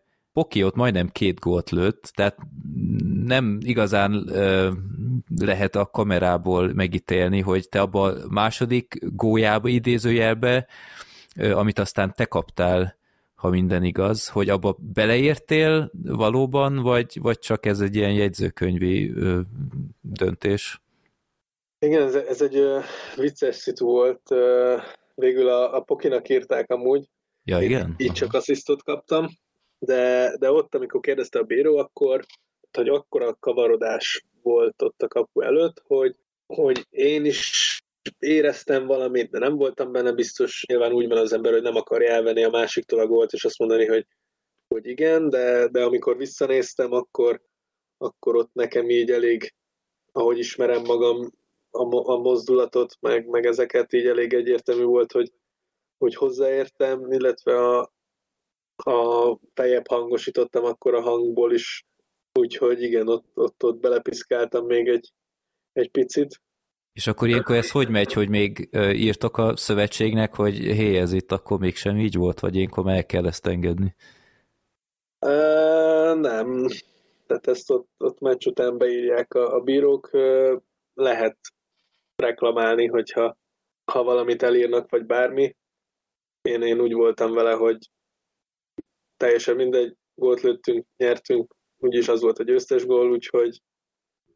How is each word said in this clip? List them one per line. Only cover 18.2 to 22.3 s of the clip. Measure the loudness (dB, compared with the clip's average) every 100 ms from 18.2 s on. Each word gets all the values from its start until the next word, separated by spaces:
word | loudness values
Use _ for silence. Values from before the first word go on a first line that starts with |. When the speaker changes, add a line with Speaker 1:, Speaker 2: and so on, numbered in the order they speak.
| 0 -2 -6 -2 -2 0 0 0 -2
Speaker 1:
ö, | -2 -2 -2 -4 -8 -10 -10 -12 -14
döntés? | -12 -4 -2 -2 -2 -2 -4 -14 _ _ _ _ _ _ _ _ _ _
Speaker 2:
Igen, | 2 2
ez, | 2 0
ez | -2